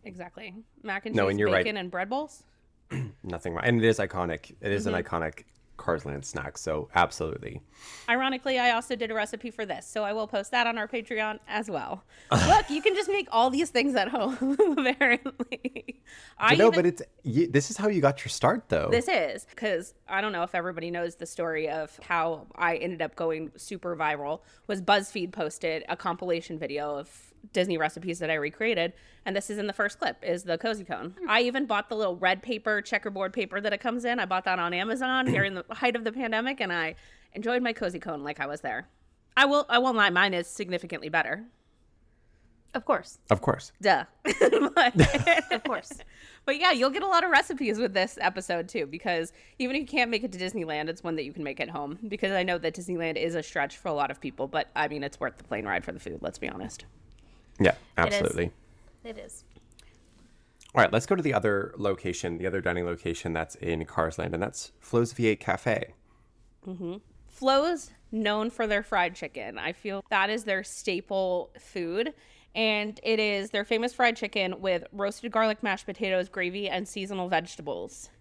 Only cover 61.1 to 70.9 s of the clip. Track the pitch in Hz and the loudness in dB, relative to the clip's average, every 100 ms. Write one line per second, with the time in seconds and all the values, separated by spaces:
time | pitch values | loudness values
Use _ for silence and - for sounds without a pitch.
61.1 | 185 151 110 107 101 101 - 101 95 92 | 2 2 2 4 2 -2 -2 -2 0 -4
62.1 | 87 90 85 92 95 87 87 87 85 85 | -2 -4 -2 -2 0 0 0 -2 -2 -4
63.1 | 85 90 80 80 - 85 80 80 - 82 | -4 -2 -2 -4 -6 -4 -2 -2 -2 -2
64.1 | 80 85 85 101 - - _ - 120 117 | -2 -4 -2 -4 -6 -14 _ -2 0 0
65.1 | - 113 104 - 92 123 107 - - _ | 2 2 2 0 -2 0 -2 -4 -14 _
66.1 | _ _ _ _ _ - 185 170 196 _ | _ _ _ _ _ -14 -10 -10 -10 _
67.1 | - - - 262 277 311 330 - - - | -20 -20 -2 4 4 4 0 -6 -20 -8
68.1 | 220 208 214 220 - 220 208 208 202 175 | -2 0 0 -2 -2 0 0 0 0 0
69.1 | 185 156 135 107 101 120 180 208 196 - | -2 -10 -10 -10 -6 -8 -6 -8 -8 -2
70.1 | 202 196 226 214 190 190 - - | 2 2 0 -2 -2 -4 -6 -4